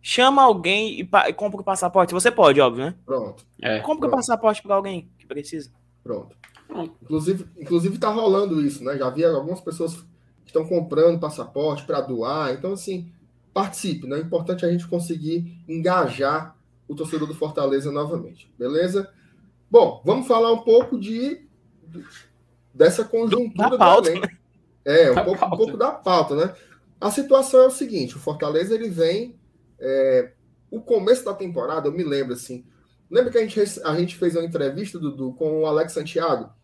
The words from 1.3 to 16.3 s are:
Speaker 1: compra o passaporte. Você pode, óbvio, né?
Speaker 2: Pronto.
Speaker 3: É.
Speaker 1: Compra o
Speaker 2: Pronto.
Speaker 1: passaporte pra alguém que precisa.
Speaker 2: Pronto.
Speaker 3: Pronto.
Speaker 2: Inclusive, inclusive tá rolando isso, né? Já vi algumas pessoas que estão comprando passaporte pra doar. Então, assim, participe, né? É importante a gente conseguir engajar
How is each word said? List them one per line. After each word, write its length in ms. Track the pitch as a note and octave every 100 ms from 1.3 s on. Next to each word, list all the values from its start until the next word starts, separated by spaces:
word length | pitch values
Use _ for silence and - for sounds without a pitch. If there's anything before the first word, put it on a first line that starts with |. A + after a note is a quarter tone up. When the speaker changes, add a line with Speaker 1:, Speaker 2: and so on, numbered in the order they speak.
Speaker 1:
compra 280 | - G#3 G3
o 20 |
passaporte. 500 | G3 F#3+ F3+ F#3+ F3
Você 180 | F3 E3+
pode, 280 | A#3 D#3+ C#3
óbvio, 260 | C3 A#2 D3
né? 100 | F3+ -
Speaker 2:
Pronto. 400 | C3 G#2 - _ -
Speaker 3:
É. 180 | - G#3+
Speaker 1:
Compra 280 | - D4+ C#4+
o 20 |
Speaker 2:
Pronto. 60 | B3+
Speaker 1:
passaporte 460 | A#3+ A3+ A3 G#3
pra 120 | G3+ G3
alguém 340 | G3 F3+ - _
que 80 | _
precisa. 440 | C#3+ D3 E3 C3+ _ _ _
Speaker 2:
Pronto. 320 | - G#2 F2+ _ - _ _
Speaker 3:
Pronto. 260 | A#3+ D#3+ -
Speaker 2:
Inclusive, 440 | - D#3 D#3+ F#3+ - -
inclusive 400 | C#3+ E3+ F3+ -
tá 120 | G#3
rolando 520 | G#3+ A3 G3 G3+ D#3
isso, 220 | C#3+ C#3
né? 140 | A#2+ C#3
Já 120 | B2+
vi 140 | C#3
algumas 380 | E3 D3 D3+ F#3
pessoas 320 | - - E3
que 540 | - - _ _ _ _
estão 180 | D#3+ D#3+
comprando 540 | F3 E3 C#3+ E3+ E3+
passaporte 640 | D3+ - A2+ C#3 D3+ C#3+
pra 180 | - B2
doar. 520 | C3+ A#2+ A#2 D#3 C#3+
Então, 200 | C3+ F3
assim, 380 | G3 - F#3 E3+ _ _ _ _
participe, 540 | F#3+ G3 - F#3+ - B2+
né? 100 | D3
É 40 |
importante 440 | D#3+ E3+ E3+ F3+ F3
a 60 |
gente 160 | F3 -
conseguir 760 | F3 E3+ D#3+ D3+ E3+ E3+ - -
engajar 920 | E3 F3 F3+ C#3 C3+ C#3